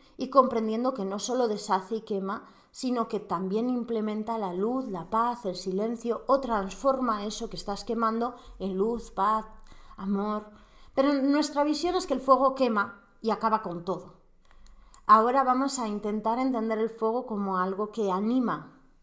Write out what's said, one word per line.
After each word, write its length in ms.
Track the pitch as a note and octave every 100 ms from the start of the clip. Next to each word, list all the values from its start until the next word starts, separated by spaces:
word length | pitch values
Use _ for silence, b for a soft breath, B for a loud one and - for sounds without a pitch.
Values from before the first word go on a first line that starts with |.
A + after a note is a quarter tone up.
| B B
y 120 | B3+
comprendiendo 640 | C#4 A#3+ A3+ A3 A3 B3+
que 120 | C4 F#3+
no 140 | G3+
solo 280 | A3+ B3+ A#3+
deshace 480 | G#3 - G#3+ F#3+ A3
y 60 |
quema, 440 | G#3+ G3 F#3+ G#3+ - B B
sino 340 | - C4 B3 A#3
que 120 | G#3+
también 500 | - F3 F#3+ G#3 B3
implementa 680 | B3 A#3 A3+ G#3+ G#3+ A3 A3+
la 120 | F#3+
luz, 360 | F3+ G#3+ C4 G#3+
la 200 | F#3 E3+
paz, 340 | A3 A#3+ A#3+ G3+
el 100 | F3+
silencio, 680 | G3 F#3 A3 A#3 A#3+ A3 -
o 140 | C4+
transforma 840 | C4 A3 F#3+ - C4+ C4+ B3 G#3+
eso 240 | G#3 - A3+
que 80 | E3
estás 280 | - G3+
quemando 520 | - A3+ A3+ A3+ A#3+ B3 B B
en 180 | F#3+ F#3+
luz, 360 | A3 A#3 -
paz, 340 | - G3 A3 G#3+ - - B B B
amor. 540 | F#3+ G3 G#3 G#3+ G#3+ - B B B -
Pero 180 | C#4
nuestra 500 | C#4 C4+ C#4+ D4 C#4+
visión 300 | D4 D4 F4
es 140 | F4+ -
que 80 | B3+
el 40 |
fuego 360 | C4+ B3+ C4+ C4+
quema 480 | B3 G#3+ G3+ - - -
y 80 | A3
acaba 320 | G#3+ A3+ G#3+
con 240 | G3 E3+ E3+
todo. 300 | E3+ - - _ _ - b b b b b -
Ahora 380 | G#3+ A#3 C4+
vamos 340 | B3+ B3+ C#4 C4
a 100 | A3
intentar 520 | G#3 G#3 G#3+ A3 A#3
entender 400 | C4 B3 A3 A3
el 100 | A3
fuego 380 | A3 A3 A#3+ B3+
como 320 | G#3 G3 F#3
algo 320 | F#3+ F#3+ G#3
que 200 | A3+ G3
anima, 720 | F3+ G#3+ B3+ A3+ D#3 - - - _